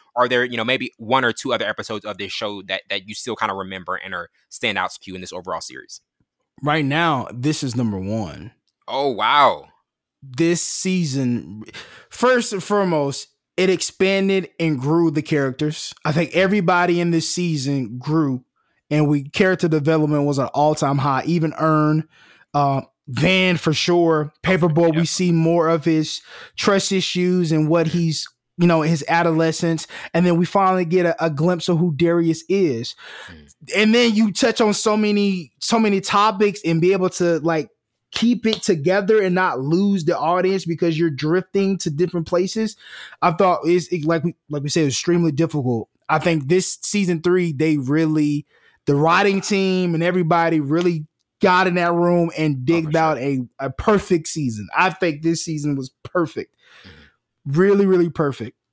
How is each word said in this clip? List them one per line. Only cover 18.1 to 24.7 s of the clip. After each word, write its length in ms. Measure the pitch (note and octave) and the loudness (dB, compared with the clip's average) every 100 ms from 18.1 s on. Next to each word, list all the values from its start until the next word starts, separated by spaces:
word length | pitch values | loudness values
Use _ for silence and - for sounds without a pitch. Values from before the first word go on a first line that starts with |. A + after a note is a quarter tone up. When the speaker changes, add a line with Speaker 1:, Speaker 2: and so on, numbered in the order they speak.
| D#3+ C#3+ B2+ - _ _ _ - | 0 0 -2 -8 _ _ _ -2
Speaker 2:
and 180 | D3 D3 | 0 2
we, 160 | D3 | 0
character 440 | C#3 - F#3+ F3+ E3+ | 0 2 2 2 2
development 560 | D#3 C#3+ D#3+ D3+ D3 | 2 2 2 2 2
was 140 | C#3+ C#3 | 0 0
an 80 | B2 | -2
all-time 500 | C3+ D3+ D3+ D3 C#3 | 2 2 2 0 0
high. 240 | C#3 C3 D#3+ | 0 -2 0
Even 280 | E3+ D#3+ - | 0 0 0
Earn, 480 | D#3+ D#3 D3+ D#3 D#3+ _ - _ _ | 2 2 2 0 -2 _ -20 _ _
uh, 280 | C#3+ C#3 C3+ - _ - | 0 0 0 -6 _ -10
Van 480 | A#2+ E3+ F#3 F#3 F3 | -2 2 4 2 2
for 160 | D#3+ | 0
sure. 600 | D3 - F3 E3 D#3 D3 - | 0 2 2 4 2 -2 -4
Paperboy, 500 | F3+ F#3 E3+ | 0 2 2